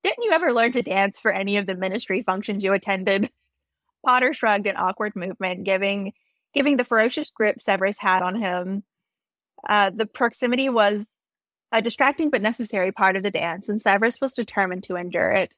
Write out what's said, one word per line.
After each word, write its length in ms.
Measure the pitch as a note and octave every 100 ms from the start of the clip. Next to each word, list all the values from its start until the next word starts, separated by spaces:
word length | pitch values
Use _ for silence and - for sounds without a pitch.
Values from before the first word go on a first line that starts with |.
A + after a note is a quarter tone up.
"Didn't 200 | F#4 -
you 80 | A#4
ever 220 | E4 E4+
learn 180 | A#3 A#3
to 80 | B3+
dance 380 | - F#3+ G3+ -
for 120 | -
any 260 | F#3+ G3 G3+
of 80 | F#3+
the 100 | F#3
ministry 460 | F#3 G3 - F#3+
functions 400 | G#3+ F#3+ G#3 G3+
you 100 | F#3+
attended?" 560 | G3 - F#3+ F#3 G3 G#3+ _ _ _ _ _ _ _ -
Potter 280 | B3 B3+
shrugged 340 | D4 A3+ G#3 G3+
an 100 | F#3+
awkward 380 | F#3 G3 G#3 G#3
movement, 480 | F3+ - F#3+ F3+ F#3+
giving, 480 | F#3+ G3 G3+ G3 - _ _ _
giving 240 | - C#4 C#4
the 80 | A#3+
ferocious 440 | A3+ A3+ C#4 D4+
grip 300 | _ G#3+ -
Severus 360 | - G3 F#3+ G#3
had 220 | G#3 F#3
on 120 | F3+ G3+
him, 420 | G3+ F3+ F3+ G3 - _ _ _ _ _ _ - -
uh, 240 | G#3 G3
the 120 | G3+ A3
proximity 640 | - A#3+ - B3 B3 C4+
was 380 | A#3 G3+ G#3 G#3+ _ _ _ _ _ _
a 80 | A3+
distracting 480 | A3+ - C4+ C#4+ D#4
but 120 | C4
necessary 500 | G#3 A#3 A3+ G#3 F#3
part 220 | - F#3+ F#3+
of 60 |
the 80 | G3
dance, 360 | G3 E3+ E3+ -
and 120 | G#3+
Severus 380 | G#3+ G3+ A3+ -
was 120 | C4+
determined 500 | - A3 - F#3+ F3+ -
to 100 | F3+
endure 360 | F3+ F3 E2+
it. 200 | F#3+ F3